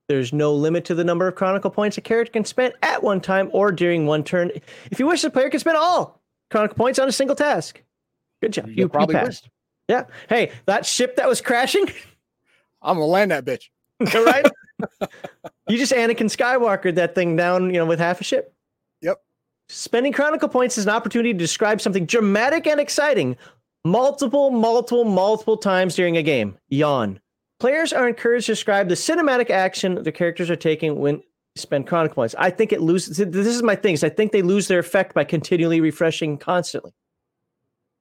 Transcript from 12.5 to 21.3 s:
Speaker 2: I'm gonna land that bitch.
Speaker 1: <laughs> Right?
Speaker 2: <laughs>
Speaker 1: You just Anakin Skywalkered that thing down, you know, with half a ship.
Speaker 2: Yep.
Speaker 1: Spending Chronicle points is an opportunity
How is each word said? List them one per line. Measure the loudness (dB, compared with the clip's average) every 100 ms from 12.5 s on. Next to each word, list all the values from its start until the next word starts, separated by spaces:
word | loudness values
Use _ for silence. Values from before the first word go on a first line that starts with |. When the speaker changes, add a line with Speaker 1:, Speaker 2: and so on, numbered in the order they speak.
| _ _ _
Speaker 2:
I'm | -2 0
gonna | 2
land | 2 2
that | 0
bitch. | -2 -6 -8 _ _ -6
Speaker 1:
<laughs> | -2
Right? | 4 4 6 4
Speaker 2:
<laughs> | 0 _ -14 -14 -10 -12 -10 -20 _ -20 _ -4
Speaker 1:
You | -2
just | 2
Anakin | 2 2 0 -2
Skywalkered | 0 0 2 2 0 0 0
that | 0
thing | 0 0 2
down, | 2 2 0
you | 0
know, | 0
with | 0
half | 0 -2
a |
ship. | -2 -4 -4 _ _ _ _ _
Speaker 2:
Yep. | -6 -6 _ _ _ _ _
Speaker 1:
Spending | -16 -4 0 0
Chronicle | 0 0 0 -2
points | 0 0 0
is |
an | 0
opportunity | 0 -2 -2 0